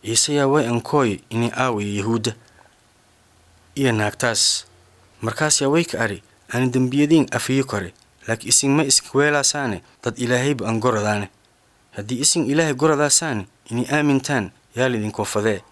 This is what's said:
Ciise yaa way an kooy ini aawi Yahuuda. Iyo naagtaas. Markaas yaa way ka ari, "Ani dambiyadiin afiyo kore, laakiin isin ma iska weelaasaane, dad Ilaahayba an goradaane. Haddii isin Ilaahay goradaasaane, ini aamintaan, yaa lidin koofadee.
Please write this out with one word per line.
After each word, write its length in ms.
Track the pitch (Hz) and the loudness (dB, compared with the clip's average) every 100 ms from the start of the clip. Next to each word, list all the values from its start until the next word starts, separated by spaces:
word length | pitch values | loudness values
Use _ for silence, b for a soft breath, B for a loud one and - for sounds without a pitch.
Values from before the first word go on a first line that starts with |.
Ciise 300 | - 113 - 143 | -2 -2 0 2
yaa 120 | 135 | 2
way 200 | 147 117 | 2 2
an 140 | 120 | -2
kooy 380 | - 147 123 95 - | 0 0 2 -2 -6
ini 220 | 113 117 - | -4 -4 -2
aawi 400 | 127 107 104 101 | -2 -2 -4 -4
Yahuuda. 380 | 104 113 110 107 b b b _ _ _ _ _ _ _ _ _ _ 139 | -2 -2 -2 -8 b b b _ _ _ _ _ _ _ _ _ _ -2
Iyo 160 | 135 | 0
naagtaas. 720 | 110 104 - 123 110 - - - _ _ _ _ _ | 2 0 0 -2 0 0 -2 -8 _ _ _ _ _
Markaas 400 | 113 - 156 - | -8 -2 0 2
yaa 80 | 139 | 2
way 140 | 160 170 | 2 0
ka 140 | - | -2
ari, 160 | 113 101 _ _ - | -4 -4 _ _ -6
"Ani 180 | 120 127 | -2 0
dambiyadiin 580 | 127 127 135 147 160 131 | 2 0 2 4 4 4
afiyo 320 | - - 135 | -2 -2 -2
kore, 300 | 131 104 87 _ _ _ - | 0 -4 -6 _ _ _ -6
laakiin 220 | 110 120 | -6 0
isin 220 | - 139 147 | 0 2 2
ma 80 | |
iska 240 | 143 - - | 2 0 2
weelaasaane, 680 | 135 147 147 135 147 131 92 b b | 2 4 2 0 -2 -4 -6 b b
dad 160 | 120 - | -8 -4
Ilaahayba 480 | 120 123 139 135 107 | 0 2 2 0 -2
an 120 | 113 | 0
goradaane. 500 | 123 110 104 104 98 _ _ _ _ _ _ - | 0 0 0 -2 -4 _ _ _ _ _ _ -14
Haddii 240 | 107 127 | -8 -2
isin 240 | 147 170 131 | 0 0 2
Ilaahay 220 | 147 160 131 | 2 2 2
goradaasaane, 720 | 156 143 147 - 160 113 95 _ - | 2 2 2 0 -2 -6 -8 _ -8
ini 160 | 117 120 | -6 -2
aamintaan, 600 | 147 147 135 131 135 95 _ _ 117 | 0 2 2 0 -2 -4 _ _ -2
yaa 140 | 127 | 0
lidin 220 | 117 104 | 0 -4
koofadee. 500 | - 104 107 107 98 - | -4 -4 0 0 -2 -8